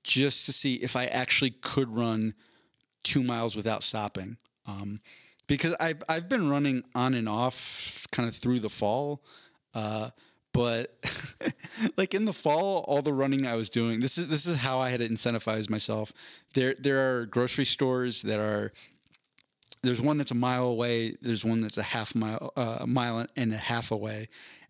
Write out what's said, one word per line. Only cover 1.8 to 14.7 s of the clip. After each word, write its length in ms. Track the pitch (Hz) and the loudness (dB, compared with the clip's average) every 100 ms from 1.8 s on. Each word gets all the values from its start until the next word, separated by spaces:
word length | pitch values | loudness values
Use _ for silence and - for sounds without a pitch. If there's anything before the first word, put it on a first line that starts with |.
| 127 | 0
run 460 | 113 117 110 110 - _ _ _ _ _ _ | 0 0 2 0 -4 _ _ _ _ _ _
two 180 | - 147 | 0 2
miles 340 | 123 117 117 107 | 2 0 0 0
without 260 | 104 104 | 0 2
stopping. 540 | - 110 104 - 95 117 - _ - | 0 0 -4 -6 -10 -12 -18 _ -12
Um, 340 | 101 101 104 - - - - - | -10 -8 -10 -14 -20 -20 -14 -2
because 280 | 143 165 170 | 0 0 0
I've, 220 | 165 151 147 | 0 -2 -2
I've 200 | 160 175 | -2 0
been 220 | 254 165 | 2 4
running 320 | 143 143 131 - | 2 2 0 -2
on 200 | 123 127 | 0 2
and 140 | 127 110 | 2 0
off 800 | 104 127 - - - - - - | 0 0 -2 -8 -6 -6 -6 -6
kind 160 | - 120 | -2 -2
of 60 | |
through 260 | - 120 123 | -2 0 0
the 80 | 104 | -2
fall, 540 | - 104 120 143 147 - - - _ _ | -2 0 0 -2 -6 -12 -20 -20 _ _
uh, 360 | 113 107 110 110 - - _ _ | -6 -4 -4 -6 -12 -20 _ _
but 400 | 123 120 117 123 - - - - - - - - | 0 2 2 -2 -4 -4 -4 -6 -6 -6 -6 -12
<laughs> 300 | - 220 - | -2 -2 0
like, 180 | 190 | 0
in 100 | 370 | 2
the 80 | 220 | 0
fall, 520 | 170 156 156 196 185 - | 0 2 4 4 0 2
all 120 | 143 | 2
the 120 | 147 | 2
running 340 | 139 135 139 131 | 2 2 2 2
I 80 | |
was 160 | 117 110 | 0 0
doing, 300 | 120 117 113 | 0 2 2
this 180 | 135 170 | 0 0
is, 100 | 175 | 0
this 160 | 156 | 0
is 120 | 165 156 | 0 0
how 240 | 131 | 2